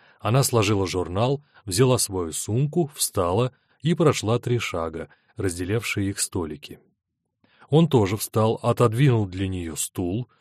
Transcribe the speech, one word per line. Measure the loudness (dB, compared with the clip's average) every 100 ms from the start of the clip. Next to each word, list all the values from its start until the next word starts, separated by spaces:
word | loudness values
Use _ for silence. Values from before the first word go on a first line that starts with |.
| _ _
Она | 0 2
сложила | 4 2 2 2 0
журнал, | -2 -2 -2 0 -2 -6 _
взяла | -6 2 4 4
свою | 0 -4 -4
сумку, | -6 -4 -2 0 0 -2
встала | -4 -4 -2 0 0 0 -4 _ _
и | -2
прошла | 2 2 2 0 -2
три | 0 -2
шага, | -2 -4 -6 -6 -12 _ _ -6
разделявшие | -4 -4 -4 -4 -2 -2 -2
их | -2
столики. | -4 -4 -6 -8 -14 -20 _ _ _ _ _ _ _ _ 0
Он | 4 6
тоже | 4 2 0
встал, | -2 0 0 0
отодвинул | -2 2 2 4 4 4 0
для | -2 -4
нее | -4 -6 -6
стул, | -6 -4 -2 -2 -6 _